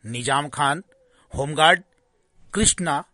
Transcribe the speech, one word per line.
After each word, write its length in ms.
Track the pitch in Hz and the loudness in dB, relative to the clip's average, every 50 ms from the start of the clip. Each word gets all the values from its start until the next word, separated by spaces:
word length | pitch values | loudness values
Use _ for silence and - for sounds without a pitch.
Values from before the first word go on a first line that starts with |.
| - | -12
निजाम 440 | 107 117 120 123 135 135 139 147 147 | -12 -12 -8 -4 -2 -2 -2 -2 -4
खान, 340 | - - 147 139 143 165 202 _ _ _ _ _ _ _ _ _ - | -4 -2 -2 -2 -2 -4 -8 _ _ _ _ _ _ _ _ _ -8
होमगार्ड 460 | - 139 143 156 143 156 165 180 175 - _ _ _ _ _ _ _ _ _ _ _ - - - | -6 -6 -6 0 4 6 6 6 4 2 _ _ _ _ _ _ _ _ _ _ _ -20 -10 -4
कृष्णा 500 | 202 220 - - - 185 160 143 147 175 _ | 0 0 0 0 0 -4 -4 -4 -4 -6 _